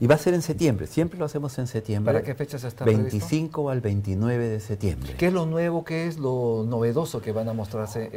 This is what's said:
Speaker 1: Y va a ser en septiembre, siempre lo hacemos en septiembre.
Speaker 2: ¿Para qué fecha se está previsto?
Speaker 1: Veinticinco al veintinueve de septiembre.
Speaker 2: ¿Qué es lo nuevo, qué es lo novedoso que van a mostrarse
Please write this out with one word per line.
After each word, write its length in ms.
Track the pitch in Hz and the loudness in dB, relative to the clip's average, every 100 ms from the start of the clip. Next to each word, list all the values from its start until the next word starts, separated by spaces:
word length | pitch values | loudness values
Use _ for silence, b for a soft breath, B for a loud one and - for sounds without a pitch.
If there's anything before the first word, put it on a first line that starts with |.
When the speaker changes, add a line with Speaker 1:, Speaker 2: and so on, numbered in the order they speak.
Speaker 1:
Y 60 | 120 | 6
va 80 | |
a 40 | 156 | 6
ser 140 | 185 | 6
en 80 | 175 | 2
septiembre, 460 | 160 139 165 98 76 | 0 2 2 2 0
siempre 320 | - 170 180 | 0 -2 -2
lo 80 | 151 | -4
hacemos 320 | 147 143 131 | -4 -6 -4
en 80 | 123 | -4
septiembre. 480 | 113 110 104 107 | -4 -2 0 2
Speaker 2:
¿Para 100 | 139 | 2
qué 100 | 147 | 0
fecha 240 | 127 143 135 | -4 -6 -6
se 100 | 123 | -10
está 160 | - 120 | 0 4
previsto? 240 | 110 98 | 4 4
Speaker 1:
Veinticinco 580 | 104 101 156 160 156 143 | 0 0 0 0 -2 -2
al 140 | 127 | 0
veintinueve 680 | 110 101 101 95 113 120 117 | 0 0 0 0 2 2 0
de 120 | 107 | -2
septiembre. 540 | 101 101 98 67 - - | -4 -2 -2 -2 -6 0
Speaker 2:
¿Qué 80 | 175 | 2
es 60 | |
lo 100 | 185 | 2
nuevo, 400 | 160 165 170 165 | 0 0 0 0
qué 220 | 160 160 170 | -2 -4 -4
es 120 | 156 | -2
lo 460 | 135 127 120 113 110 | -2 0 0 0 0
novedoso 540 | 117 117 123 165 120 | 2 2 2 -2 -4
que 120 | 110 | -4
van 180 | 107 113 | -2 -2
a 20 | |
mostrarse 560 | 113 101 113 107 117 110 | -4 -4 -6 -6 -6 -6